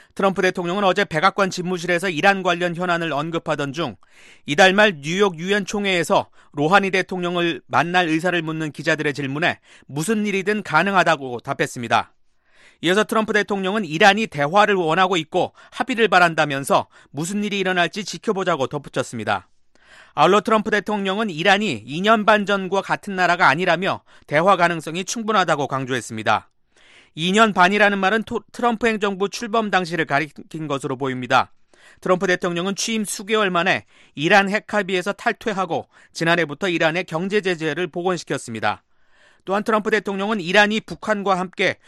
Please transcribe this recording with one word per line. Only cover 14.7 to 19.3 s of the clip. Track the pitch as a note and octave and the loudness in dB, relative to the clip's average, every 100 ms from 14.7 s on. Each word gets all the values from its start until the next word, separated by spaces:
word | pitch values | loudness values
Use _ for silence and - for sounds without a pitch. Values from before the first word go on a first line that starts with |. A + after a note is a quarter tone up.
원하고 | G3 D#3+ E3 F#3+ F#3 | 2 2 2 2 2
있고 | D3+ F#3 B2+ _ - | -2 -2 -2 _ -14
합의를 | - B3 A3 G#3+ | -6 -4 0 4
바란다면서 | F#3 F3 D#3+ D3+ C#3 C#3 F3 G#2 _ _ | 4 4 2 -2 -2 0 0 0 _ _
무슨 | C3 E3+ G#3 | -8 -6 -4
일이 | G#3 G3 | -4 -2
일어날지 | F#3 F#3 E3+ G3 | -2 0 0 -2
지켜보자고 | F#3 E3+ - F#3+ F3+ D#3 B2+ | -10 -8 -4 -2 0 -2 -2
덧붙였습니다. | D3 - D3 B2 A#2+ G#2+ | -6 -8 -6 -6 -6 -2